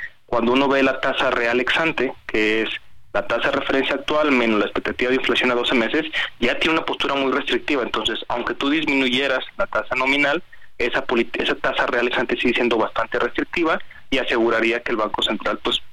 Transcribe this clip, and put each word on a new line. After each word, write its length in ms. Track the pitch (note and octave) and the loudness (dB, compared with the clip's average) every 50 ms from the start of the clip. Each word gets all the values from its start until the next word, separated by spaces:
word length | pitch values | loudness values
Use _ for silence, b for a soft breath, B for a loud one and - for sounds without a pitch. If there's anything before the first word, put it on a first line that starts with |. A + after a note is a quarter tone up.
| B B B B B | B B B B B
cuando 280 | - A#2+ A#2 A#2 A#2+ | -2 0 2 2 4
uno 160 | B2+ C3+ C#3 C3 | 4 4 4 4
ve 140 | C#3 C3+ | 4 4
la 180 | C3+ C3+ C3 - | 4 2 2 0
tasa 300 | - C3+ C3 - D3 B2+ | 0 -2 0 0 0 0
real 300 | B2 B2 A#2+ A#2 A#2 B2 | 0 2 0 2 2 2
ex 160 | B2 - - | 0 0 0
ante, 380 | - D#3+ D#3+ C#3+ - B2 C3+ - - - | 0 0 0 0 0 -2 -2 -4 -8 -10
que 360 | - - A2 G#2+ G#2+ A2 A2 | -4 0 0 2 2 2 0
es 80 | G#2+ - - - - - - - - - | 0 -2 -4 -10 -12 -14 -16 -16 -10 -4
la 140 | - G2+ G2 | -4 -2 0
tasa 240 | - A#2 A#2 - - | 0 0 0 0 0
de 60 | C#3 C3+ | 0 0
referencia 380 | C3+ - C3 C3+ C3 - C#3+ | 0 0 0 0 2 0 -2
actual 360 | B2+ - - D3+ D3+ D3+ D3 | -4 -2 0 0 2 2 4
menos 260 | C3+ B2 A#2 A#2 A2 G#2 | 4 2 4 2 2 2
la 60 | G2+ | 0
expectativa 460 | - - - - A2 G2+ - B2 B2 | 0 -2 -4 -4 -4 -2 0 0 2
de 60 | C3 | 2
inflación 340 | B2+ - - A#2 - C3 B2+ | 0 2 0 0 2 2 2
a 40 | A#2+ | 2
doce 200 | A#2+ A#2+ - C3+ | 2 2 2 2
meses, 320 | A#2+ A2+ A2 - D#3+ D#3 - B B B B B - | 2 2 2 0 0 -2 -2 B B B B B -2
ya 180 | - - D3 - | 0 0 0 2
tiene 200 | - D#3+ D#3+ D#3+ | 0 2 2 0
una 80 | - | 0
postura 280 | - B2 - - C#3 C#3 | -2 -4 -2 -2 0 0
muy 160 | C#3 C3+ C3 | 0 2 2
restrictiva. 520 | C3 C#3 C3+ - C3+ A#2 - - D3 B2+ | 0 0 0 0 -2 -2 0 0 0 0
Entonces, 380 | A2+ G2+ - A#2 G2+ A2 A2 - - - | 0 -2 -2 -2 -2 -2 -2 -4 -4 -4
aunque 260 | A#2+ A#2+ A#2 A#2+ A#2+ | -4 -4 -2 -4 -4
tú 160 | - C3+ C#3 | -2 0 0
disminuyeras 760 | D3+ D#3+ D3+ D3+ C#3 C3+ C3 B2 B2 B2+ C#3 C3+ C3 B2+ - - - - | 0 0 0 0 2 2 2 2 2 0 0 2 0 -2 -2 -4 -4 -4
la 80 | - | -2
tasa 280 | - - A2 G#2+ - B2+ | 0 0 -2 -2 -2 -2
nominal, 460 | B2+ C3 C3+ C#3 C#3+ D3 C#3 D3+ F3+ - B B B B B B - | -2 0 0 2 2 2 2 2 0 -2 B B B B B B -4
esa 260 | A#2 A#2+ A#2+ B2+ - | -2 0 0 -2 0
polit-, 320 | - B2+ A#2 A2+ - - A2+ | 0 2 2 0 0 -2 -2
esa 160 | - - C#3+ | -2 -2 -2
tasa 320 | - - C3+ C3 - C3+ | 0 0 -2 0 0 0
real 220 | B2 B2+ A#2+ A#2+ B2 | 0 0 0 0 0
ex 80 | - | 0
ante 240 | B2+ B2+ - B2 - | 0 -2 -2 -2 0
sigue 140 | - B2 A2+ | 0 0 2
siendo 240 | - B2 A#2 A#2 A2 | 2 2 2 2 2
bastante 400 | G#2 - - - A2+ - - A#2 | 0 0 0 -2 -2 -2 0 -2
restrictiva 600 | A#2 A#2+ - D#3 D3 - - E3+ E3+ D#3+ F3+ - B B B B B B | -2 -2 -2 -4 -4 -4 -2 0 0 0 0 -2 B B B B B B
y 80 | C3+ | -2
aseguraría 640 | B2+ A#2 - C3+ A#2 A2+ A2+ A2+ A2+ A2+ A2+ A2+ A#2 | 0 0 2 2 2 2 4 4 2 2 2 2 0
que 100 | - - | -2 -2
el 40 | A#2+ | -2
Banco 260 | A2 G#2+ G#2 - - | 0 -2 -2 -2 -2
Central, 360 | - - A#2 G2+ - G#2 G#2+ - | -2 -2 -2 -2 -2 -2 -2 -2
pues, 200 | - A#2+ A#2+ - - - | -2 -2 -2 -2 -4 -6